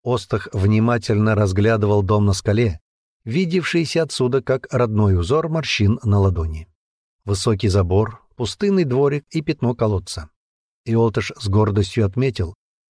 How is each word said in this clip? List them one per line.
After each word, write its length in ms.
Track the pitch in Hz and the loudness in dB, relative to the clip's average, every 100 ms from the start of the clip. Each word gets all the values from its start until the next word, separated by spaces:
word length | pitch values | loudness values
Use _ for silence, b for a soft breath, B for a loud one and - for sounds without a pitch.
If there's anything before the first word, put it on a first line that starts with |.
Остах 460 | - 117 - 110 - | -4 -4 -2 -6 -4
внимательно 800 | 104 98 107 113 120 - 107 107 | -2 2 4 2 0 0 0 2
разглядывал 680 | 104 104 92 104 110 101 104 | 2 0 2 2 2 2 2
дом 240 | 95 107 101 | 2 2 2
на 60 | |
скале, 480 | 98 - 104 117 80 _ _ _ _ | 0 0 0 0 -2 _ _ _ _
видевшийся 800 | 117 131 180 180 151 170 160 165 | -6 -2 0 0 0 -2 -2 -2
отсюда 400 | 160 - 127 135 | -2 -2 0 0
как 300 | 127 131 - | 0 -4 -2
родной 460 | 131 120 107 104 92 | -2 0 2 2 2
узор 300 | 87 147 160 | 2 0 0
морщин 500 | 160 147 - 101 117 | -4 -4 0 2 2
на 160 | 107 101 | 2 2
ладони. 500 | 98 85 80 78 82 _ _ _ _ _ | 2 0 -4 -6 -12 _ _ _ _ _
Высокий 440 | - 101 - 104 107 | -6 -4 0 0 0
забор, 520 | 92 90 92 107 - _ - | 0 2 0 0 -6 _ -8
пустынный 480 | 120 - 202 196 | -8 -4 0 0
дворик 400 | 156 123 143 143 - | 0 2 0 0 -6
и 100 | 160 | -8
пятно 340 | 151 156 123 | -4 -2 -2
колодца. 540 | 147 110 101 - - 80 _ _ _ _ _ | 0 0 -2 -4 -12 -14 _ _ _ _ _
И 100 | - | -2
Олтыш 380 | 113 113 104 101 - | 2 2 0 -6 -6
с 120 | 98 | -2
гордостью 560 | 98 107 104 101 - | 2 2 2 0 0
отметил, 500 | 101 107 131 - 85 - _ _ _ | -2 0 -4 -2 -8 -8 _ _ _